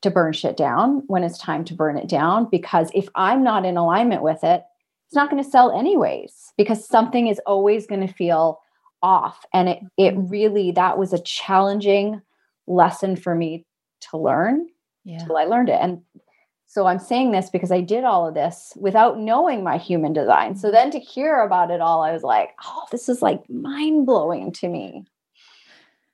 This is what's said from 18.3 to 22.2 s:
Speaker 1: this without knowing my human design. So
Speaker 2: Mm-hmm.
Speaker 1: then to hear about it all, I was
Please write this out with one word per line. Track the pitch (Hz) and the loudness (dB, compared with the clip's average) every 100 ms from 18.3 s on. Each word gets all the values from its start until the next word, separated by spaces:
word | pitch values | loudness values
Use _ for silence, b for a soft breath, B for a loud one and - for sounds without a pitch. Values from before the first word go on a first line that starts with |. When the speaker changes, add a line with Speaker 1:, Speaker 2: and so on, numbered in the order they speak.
Speaker 1:
this | 156 151 170 - - | -2 -4 -6 -20 -6
without | 196 208 226 220 | 0 4 4 2
knowing | 214 233 349 254 | -2 0 2 0
my | 185 143 | -2 -4
human | - 175 156 | -2 -2 0
design. | 156 120 87 - 196 | -2 4 2 2 -4
So | 214 | 2
Speaker 2:
Mm-hmm. | 220 | 4
Speaker 1:
then | 262 | 2
to | 302 | -2
hear | - - 294 294 | -10 -6 -2 0
about | 214 185 170 | 2 2 0
it | 175 | 0
all, | 165 165 | 0 0
I | 156 | 0
was | 165 | -2